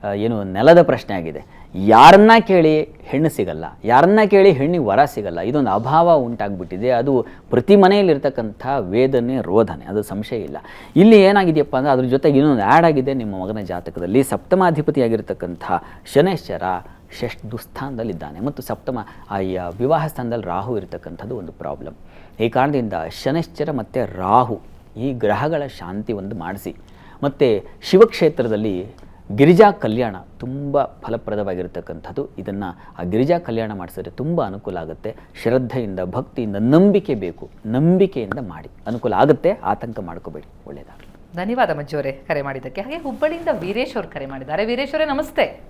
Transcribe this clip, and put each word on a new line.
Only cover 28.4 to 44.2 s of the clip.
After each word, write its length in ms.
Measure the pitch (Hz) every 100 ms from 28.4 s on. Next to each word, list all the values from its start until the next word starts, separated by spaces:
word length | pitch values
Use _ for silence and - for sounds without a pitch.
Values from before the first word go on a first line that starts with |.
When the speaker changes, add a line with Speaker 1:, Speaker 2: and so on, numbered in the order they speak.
| 117 107 107 92 101 - - - - 104
Speaker 1:
ಗಿರಿಜಾ 360 | 143 180 208
ಕಲ್ಯಾಣ 440 | 190 113 110 120 95 - -
ತುಂಬ 440 | 120 139 143 143
ಫಲಪ್ರದವಾಗಿರ್ತಕ್ಕಂಥದ್ದು. 1500 | 131 - - 117 - 107 98 90 90 87 85 82 - 95 143 -
ಇದನ್ನ 260 | 90 98 95 87 - -
ಆ 40 |
ಗಿರಿಜಾ 360 | 87 107 135 170
ಕಲ್ಯಾಣ 320 | 170 113 110
ಮಾಡಿಸಿದ್ರೆ 380 | 104 90 - 87
ತುಂಬ 340 | - 139 170 110
ಅನುಕೂಲ 320 | 98 104 90
ಆಗುತ್ತೆ. 380 | 80 80 107 - - -
ಶ್ರದ್ಧೆಯಿಂದ, 560 | 117 127 123 131 110 92
ಭಕ್ತಿಯಿಂದ, 560 | 90 117 131 - 110 101
ನಂಬಿಕೆ 560 | 113 156 202 180 - 120
ಬೇಕು, 340 | 90 80 - - 110
ನಂಬಿಕೆಯಿಂದ 840 | 123 160 180 190 143 101 117 107
ಮಾಡಿ, 200 | 80 76 - -
ಅನುಕೂಲ 260 | 117 120
ಆಗುತ್ತೆ. 400 | 95 139 147 175
ಆತಂಕ 460 | - - 104 117 113
ಮಾಡ್ಕೋಬೇಡಿ, 480 | 90 82 87 76 76 - -
ಒಳ್ಳೆಯದಾಗಲಿ. 680 | 71 71 - - - - 170
Speaker 2:
ಧನ್ಯವಾದ 420 | 190 247 208 147
ಮಂಜು 200 | 143 151
ಅವರೇ 140 | 139
ಕರೆ 300 | 135 - 147
ಮಾಡಿದ್ದಕ್ಕೆ. 400 | 139 135 127 190
ಹಾಗೆ 160 | 220 302
ಹುಬ್ಬಳ್ಳಿಯಿಂದ 500 | 277 226 311 339 339 233
ವೀರೇಶ್ 360 | 175 202 254 240
ಅವ್ರು 140 | 180
ಕರೆ 160 | 147